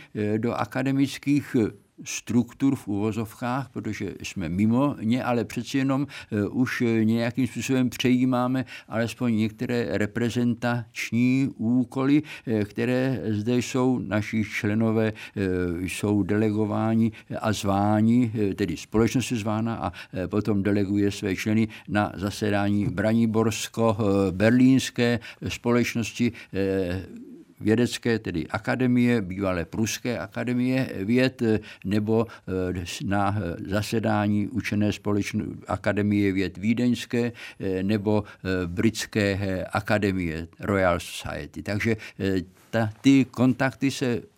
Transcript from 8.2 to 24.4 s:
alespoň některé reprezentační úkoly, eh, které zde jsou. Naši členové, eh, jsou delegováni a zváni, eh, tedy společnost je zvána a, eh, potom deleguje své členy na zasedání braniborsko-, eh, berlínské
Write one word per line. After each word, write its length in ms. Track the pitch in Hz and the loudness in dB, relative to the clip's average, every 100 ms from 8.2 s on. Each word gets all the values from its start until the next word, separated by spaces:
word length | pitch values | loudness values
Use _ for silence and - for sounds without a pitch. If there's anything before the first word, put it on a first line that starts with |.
| 127 123 127 131 123 - - | 2 2 0 -2 -4 -10 -8
alespoň 480 | 110 117 110 123 107 | -4 -2 -2 0 2
některé 520 | 110 110 120 120 98 | 0 -2 -4 -2 0
reprezentační 1600 | 98 104 117 117 120 120 117 120 120 117 - - 113 127 131 135 - | 0 -2 0 0 2 0 0 -2 -2 -4 -10 -4 2 4 4 0 -2
úkoly, 680 | 113 127 123 135 135 147 147 - - | 0 2 0 0 2 2 2 -10 -2
eh, 180 | 110 | 0
které 560 | 101 - 120 127 131 120 95 | 0 -2 0 0 0 -2 -2
zde 300 | 107 107 123 | -2 0 0
jsou. 420 | 117 135 127 123 | 0 0 2 0
Naši 460 | 101 104 104 110 | 0 -2 0 -2
členové, 680 | 104 - 104 107 113 110 110 | -2 -2 -2 2 2 2 0
eh, 300 | 104 - 110 95 90 90 85 92 | -2 -10 -2 0 0 0 -2 -4
jsou 340 | - 104 104 | -4 0 2
delegováni 920 | 90 104 110 104 107 107 110 113 113 107 - 113 | 2 2 2 2 0 0 0 2 2 -2 -12 -4
a 120 | 113 | -2
zváni, 800 | 104 101 98 104 107 110 120 120 | 0 0 2 4 4 4 4 2
eh, 200 | 107 101 | 0 -2
tedy 220 | 92 98 78 | 0 -2 -4
společnost 540 | - 107 113 131 110 | -2 2 4 2 -2
je 60 | 120 | -4
zvána 400 | 104 107 113 110 | -2 -2 -2 -4
a, 160 | 87 - - | -6 -8 -10
eh, 140 | - 90 | -6 -2
potom 340 | 104 107 101 | -2 0 2
deleguje 480 | 98 101 95 101 101 | 2 2 2 2 0
své 260 | - 101 92 | 0 -4 -2
členy 320 | 110 110 110 - - | 0 2 0 -4 -4
na 240 | 104 104 | -2 0
zasedání 720 | - 101 - 104 101 101 101 101 | -2 -6 -2 0 0 0 0 0
braniborsko-, 1120 | 87 107 113 117 110 113 107 - - 113 107 | 0 2 2 2 2 0 0 -6 0 0 2
eh, 340 | 104 98 98 | 2 2 2
berlínské 880 | 90 | 4